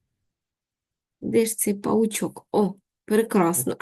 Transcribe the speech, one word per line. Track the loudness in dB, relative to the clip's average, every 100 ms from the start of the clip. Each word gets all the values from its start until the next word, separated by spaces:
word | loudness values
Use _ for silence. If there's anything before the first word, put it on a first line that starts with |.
| _ _ _ _ _ _ _ _ _ _ _ _
Де | -2 0 0
ж | 0
цей | -2
паучок? | -2 0 0 0 -2 -6 -8 -4
О, | 0 0 -2 _ _
прекрасно. | 0 0 2 2 2 0 -4 -2